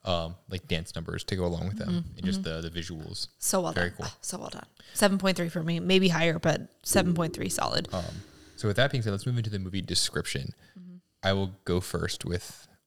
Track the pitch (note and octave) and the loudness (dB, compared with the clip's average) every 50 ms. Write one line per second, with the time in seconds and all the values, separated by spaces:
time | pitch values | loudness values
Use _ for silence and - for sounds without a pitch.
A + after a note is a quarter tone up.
0 | _ F#2+ F2+ E2+ E2 E2 F2 - _ - F#2+ F2+ - - F2+ D#2+ E2+ - - - | _ 0 0 0 0 -4 -8 -10 _ -8 -8 -8 -4 -2 -2 -2 -2 -4 -8 -8
1 | E2 E2+ E2 F2 - - G2+ F#2 F2+ F2 E2+ E2 E2 F#2 G#2+ - - - F3 F3 | -6 -4 -6 -6 -4 -2 -2 0 2 0 0 0 -2 -2 -2 -4 -2 -2 -2 -2
2 | E3+ - - - F#2 F#2 F#2+ - - F2 D#2+ D#2+ E2 E2 D#2+ E2+ E2 F2+ F2+ D#2 | -2 -4 -8 -4 -2 -2 -2 -2 -2 -4 -6 -4 -6 -6 -6 -6 -6 -6 -8 -8
3 | D#2 D#2+ G2 - - - _ _ - - - F#3+ F3+ E3 - E2+ F2 F2 - - | -10 -10 -8 -8 -10 -10 _ _ -2 2 2 2 0 0 0 0 0 -2 -2 -6
4 | - - - - - - - C#2+ B1+ - - - - - _ _ - - - - | -10 -10 -10 -10 -10 -8 -8 -8 -8 -10 -12 -12 -14 -16 _ _ -20 -10 0 4
5 | G#3+ G3+ F#3+ G3 F#3 F#3+ F#3 - F3 E3+ - F3 D#3+ E3 E3+ E3 F3 F3 F#3 F#3+ | 4 4 4 4 4 2 2 2 0 -2 -2 -2 -2 0 -2 0 4 6 6 8
6 | F#3+ F3+ E3 D#3 E3 E3+ D#3+ E3+ - E3 D3+ - - - _ _ - - - G3+ | 8 6 6 6 4 4 2 2 2 2 2 2 -2 -8 _ _ -2 2 4 4
7 | F3+ F3+ F3 E3+ E3+ E3 F3 - - F#3 - - - - - - - - - F#2 | 4 4 2 2 0 -2 -2 -4 -4 -2 -2 0 0 0 0 0 -2 0 -4 -4
8 | F2 E2 D#2+ E2+ - - - - - - - - - G#2+ G2+ G#2 C3 C#3+ - C3 | -4 -4 -8 -10 -14 -14 -20 -20 -20 -20 -12 -2 0 0 4 4 4 4 4 2
9 | A2 A2 G2 G2 - B2+ B2 A#2+ A2 G#2+ G#2 G2 F#2+ F#2 F#2 G2 - - F2+ E2+ | 0 0 0 0 -2 0 0 0 0 0 -2 -2 -4 -2 -4 -4 -2 0 0 2
10 | - - - - D#2+ - - - - - - _ - - _ F#3 F3+ F3+ F3+ F3+ | 2 2 0 -2 -2 -2 -4 -4 -4 -6 -10 _ -20 -20 _ -20 -20 -18 -20 -20
11 | _ _ _ _ - F#2+ G2 G2 G2 F#2 F#2+ - _ - F2 F2+ F2+ - - E2+ | _ _ _ _ 2 2 4 4 2 -2 -4 -8 _ 0 0 0 0 0 -4 -2
12 | E2 - - - - - F2 F2 - - - - - _ _ _ _ | -2 -2 -4 -6 -4 -4 -4 -4 -4 -8 -16 -18 -20 _ _ _ _